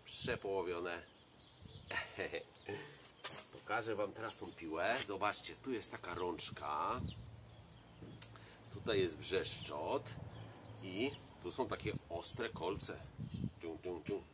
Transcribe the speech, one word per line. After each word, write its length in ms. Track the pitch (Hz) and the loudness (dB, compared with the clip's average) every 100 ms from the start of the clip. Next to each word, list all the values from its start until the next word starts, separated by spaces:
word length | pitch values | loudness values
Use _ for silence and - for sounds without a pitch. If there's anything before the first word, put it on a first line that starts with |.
Przepołowione. 960 | - - 131 117 101 98 87 87 90 85 - - - - - - - - - - - - | -8 -2 2 2 4 4 4 2 2 -2 -6 -18 -20 -18 -18 -16 -14 -14 0 0 0 0
<laughs> 1300 | 90 82 - - - - - - - - - - - | 0 0 -4 -10 -6 -4 -6 -12 -16 -6 -2 -2 -2
Pokażę 420 | - - 110 113 | -12 2 4 4
wam 180 | 101 101 | 4 2
teraz 240 | 101 110 - | 2 -4 -2
tą 160 | 92 | -6
piłę. 460 | 82 82 80 95 127 101 | -4 -2 4 6 6 2
Zobaczcie, 480 | 98 101 95 - - | 2 2 2 -6 -6
tu 160 | 135 | 0
jest 180 | 117 - | 0 0
taka 240 | 113 - | -2 -2
rączka. 880 | 87 90 80 - - 73 76 92 123 - - - - - - - - - - - - - - - - - | 2 2 2 -4 -4 0 4 4 2 0 -2 -10 -12 -14 -14 -16 -16 -16 -12 -12 -6 -6 -6 -14 -16 -10
Tutaj 280 | 101 120 101 | -2 4 6
jest 160 | 90 78 | 6 2
wrzeszczot. 880 | - 78 67 - - 73 87 135 - - - - - - - - | 2 2 2 -2 -4 0 4 2 2 -8 -8 -8 -10 -12 -12 -6
I 280 | 95 95 131 - - - | -2 2 2 2 -12 -6
tu 100 | 90 | -4
są 160 | - 120 | 2 2
takie 240 | - 107 - - | 2 2 0 -2
ostre 400 | 85 - - 113 | -2 -2 0 0
kolce. 520 | - 85 - - - - - - - - - | 2 0 2 -2 -6 -8 -6 -4 0 0 0
Ciu, 160 | 82 80 | -4 -2
ciu, 180 | 90 85 78 | -2 -2 0
ciu. 160 | 98 - | 0 0